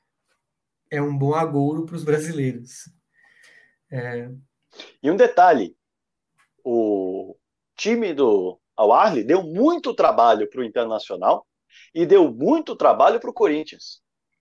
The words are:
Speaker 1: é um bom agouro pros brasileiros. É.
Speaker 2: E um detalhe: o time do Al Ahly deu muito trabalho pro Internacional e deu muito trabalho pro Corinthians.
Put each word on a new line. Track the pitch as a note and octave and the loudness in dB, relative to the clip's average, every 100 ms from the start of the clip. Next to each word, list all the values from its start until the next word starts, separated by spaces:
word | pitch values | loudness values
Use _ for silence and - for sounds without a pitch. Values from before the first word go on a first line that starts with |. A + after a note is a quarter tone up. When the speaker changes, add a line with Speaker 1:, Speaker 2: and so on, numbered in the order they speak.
| _ _ _ _ _ _ _ _ _ | _ _ _ _ _ _ _ _ _
Speaker 1:
é | D3+ | -6
um | D3 C#3 | -4 -2
bom | C#3 D#3 | -2 0
agouro | D#3+ C#3+ C#3+ D#3+ E3 | -2 -2 -2 -4 -8
pros | E3+ | -8
brasileiros. | D3 D3+ D#3+ D3 C3 A#2 B2 - - _ _ _ _ _ - _ _ _ _ | -4 -2 -4 -6 -6 -6 -14 -20 -20 _ _ _ _ _ -20 _ _ _ _
É. | B2+ B2 A#2+ A#2+ C3 _ _ _ - - _ | -12 -10 -10 -12 -18 _ _ _ -20 -20 _
Speaker 2:
E | C3+ | -2
um | F#3 | 2
detalhe: | B3 - F3+ C#3+ F#2+ - _ _ _ _ _ _ _ _ | 4 6 4 4 0 -10 _ _ _ _ _ _ _ _
o | C3 A#2 A2 G2+ F#2 F#2+ F#2+ - _ _ _ - | -4 -2 0 -2 -4 -8 -12 -18 _ _ _ -8
time | G3+ A#3 G#3+ | -4 -2 -2
do | C#3+ B2+ G#2 F2+ - _ - | 0 2 2 0 -8 _ 0
Al | G#2+ | 2
Ahly | C3 G#3 D3 | 4 4 0
deu | G#2+ F3+ | 0 0
muito | D#3+ E3+ C#4+ F4 C4 | 0 0 0 0 -4
trabalho | A3+ E3 A#2+ A#2+ G#2+ G#2 | 0 2 4 4 2 -2
pro | B2+ | -6
Internacional | A#2 B2 A2+ A2 - F#2 F#2+ - - _ _ _ _ | -6 -6 -4 -6 -8 -4 -2 -2 -6 _ _ _ _
e | E3 E3 | -6 4
deu | G3 D#3 | 4 4
muito | A#2 E3 D#4+ D4+ A#3+ | 0 -2 -2 -2 0
trabalho | C#3+ A2 D#3 A3+ | 2 4 2 2
pro | A#3+ | -4
Corinthians. | - G3+ D3+ D#3 - - - _ _ _ _ | -2 0 0 -6 -16 -20 -20 _ _ _ _